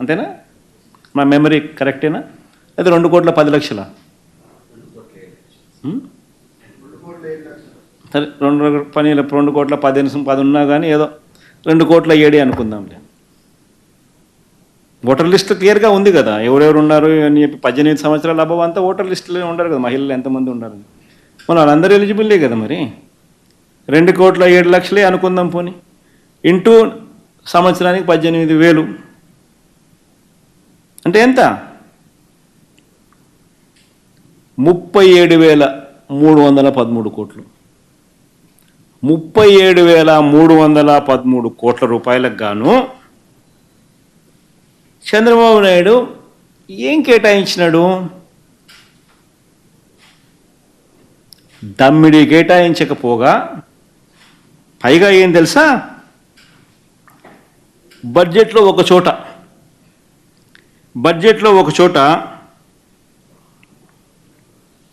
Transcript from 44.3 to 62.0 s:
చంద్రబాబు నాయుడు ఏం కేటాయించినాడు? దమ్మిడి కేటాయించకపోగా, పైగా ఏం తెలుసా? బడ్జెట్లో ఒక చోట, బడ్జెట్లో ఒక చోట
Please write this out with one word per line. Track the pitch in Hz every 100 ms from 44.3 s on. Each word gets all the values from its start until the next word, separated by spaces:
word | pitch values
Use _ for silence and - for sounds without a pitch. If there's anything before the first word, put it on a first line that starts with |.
| _ _ _ _ _ _ _ -
చంద్రబాబు | 208 233 233 233 220 196
నాయుడు | 180 180 247 - - _ _ _ _ - 196 254
ఏం | 311 277
కేటాయించినాడు? | 233 214 202 185 - 170 165 175 185 175 - _ _ _ _ _ _ _ _ _ _ _ _ _ _ _ _ _ _ _ _ _ _ _ _ _ _ _ _ _ _ _ _ _ _ 107 95
దమ్మిడి | 135 156 156 151 147
కేటాయించకపోగా, | 160 165 180 175 165 143 139 123 117 131 214 339 170 - _ _ _ _ _ _ _ _ _ _ _
పైగా | 120 160 202 190
ఏం | 185 170
తెలుసా? | 160 285 311 240 - - _ _ _ _ _ _ _ _ _ _ _ _ - _ _ _ _ _ _ _
బడ్జెట్లో | 123 143 180 180 220 220 196
ఒక | 175 180
చోట, | 180 175 - - - _ _ _ _ _ _ _ _ _ _ _ _ _ _ _ 123
బడ్జెట్లో | 156 165 208 214 214 190
ఒక | 156 151
చోట | 175 143